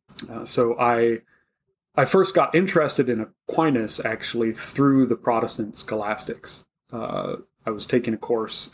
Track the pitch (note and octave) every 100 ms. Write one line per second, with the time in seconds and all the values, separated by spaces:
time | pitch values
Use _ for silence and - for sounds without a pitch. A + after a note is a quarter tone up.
0 | _ - - A2+ A#2+ - A#2 A#2+ A#2+ A#2
1 | A#2 A2+ - _ _ _ _ _ _ -
2 | C3 F#3+ F#3 E3+ C#3 D#3+ F#3 E3+ D3 -
3 | B2+ A#2 G#2+ _ - - D#3+ B2+ G#2+ -
4 | A#2 A2 - A#2 A2+ A2 - - C#3 C3+
5 | B2 A#2 - A2+ A#2 - G#2+ - - G#2+
6 | G#2 G#2+ - A2+ - - - _ _ A#2+
7 | - - - - - _ - G#2+ - B2
8 | A#2 A2 - A#2 G#2+ - -